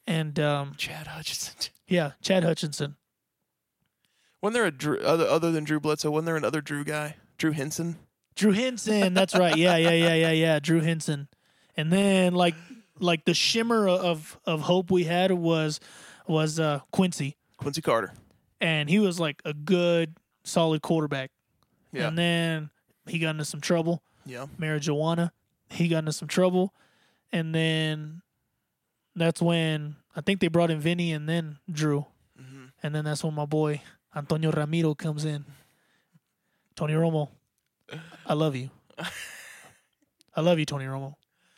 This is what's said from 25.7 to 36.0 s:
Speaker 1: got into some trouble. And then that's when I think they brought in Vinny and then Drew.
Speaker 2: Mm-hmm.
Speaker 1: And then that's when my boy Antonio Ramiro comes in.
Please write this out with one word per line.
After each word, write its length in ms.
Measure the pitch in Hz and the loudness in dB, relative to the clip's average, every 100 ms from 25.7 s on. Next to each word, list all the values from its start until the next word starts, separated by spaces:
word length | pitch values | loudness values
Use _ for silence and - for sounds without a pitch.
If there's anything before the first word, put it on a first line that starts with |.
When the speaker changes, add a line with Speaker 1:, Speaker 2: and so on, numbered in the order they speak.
| - 170 | -2 0
Speaker 1:
got 120 | 160 | 0
into 120 | 156 | -2
some 160 | 147 147 | -6 -2
trouble. 460 | - 185 185 190 _ _ _ _ _ - | 2 4 2 0 _ _ _ _ _ -6
And 240 | 170 160 160 | -4 -2 0
then 640 | 160 160 156 156 151 165 _ _ _ _ _ _ _ _ _ - | 0 0 -2 -4 -10 -16 _ _ _ _ _ _ _ _ _ -2
that's 260 | 165 160 | 0 2
when 540 | 170 170 160 156 151 147 _ - | 0 2 0 -2 -6 -12 _ -6
I 20 | |
think 200 | 147 196 | -2 0
they 80 | 170 | 2
brought 200 | 165 165 | 4 2
in 120 | 156 | 2
Vinny 320 | 156 175 170 | 0 0 -2
and 160 | 151 151 | -2 -2
then 300 | 170 156 147 - | -2 -4 -10 -10
Drew. 340 | 151 156 143 143 _ _ - | -2 0 0 -4 _ _ -20
Speaker 2:
Mm-hmm. 280 | 131 135 131 _ | -20 -20 -20 _
Speaker 1:
And 100 | 151 | -6
then 120 | 151 151 | -4 -4
that's 180 | 147 | -4
when 100 | 165 151 | -4 -4
my 100 | 147 | -2
boy 360 | 156 151 147 - _ _ | 0 0 -2 -10 _ _
Antonio 380 | 151 143 156 160 | -10 -4 0 0
Ramiro 440 | 151 151 165 160 147 | 0 0 2 0 0
comes 280 | 160 151 | -4 -4
in. 220 | 156 147 143 - _ _ _ _ | -4 -6 -10 -20 _ _ _ _